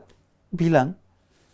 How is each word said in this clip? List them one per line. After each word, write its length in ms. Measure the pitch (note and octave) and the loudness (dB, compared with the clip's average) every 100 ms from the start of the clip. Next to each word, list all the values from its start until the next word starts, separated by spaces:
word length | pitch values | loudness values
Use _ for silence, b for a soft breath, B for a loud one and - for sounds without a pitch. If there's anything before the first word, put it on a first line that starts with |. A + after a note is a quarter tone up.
| - _ _ _ _ | -20 _ _ _ _
bilang 460 | E3+ E3 D3+ C3+ F#3 _ _ _ _ _ | -4 0 2 0 -6 _ _ _ _ _